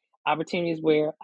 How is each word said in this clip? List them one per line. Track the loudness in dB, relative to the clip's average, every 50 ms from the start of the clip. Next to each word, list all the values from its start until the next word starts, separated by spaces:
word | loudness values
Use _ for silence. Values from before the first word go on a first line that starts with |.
| _ _ _ _ _
Opportunities | -2 -2 -2 -2 -4 -4 -2 -2 -2 -4 0
where, | 2 2 2 2 2 -2 -4 _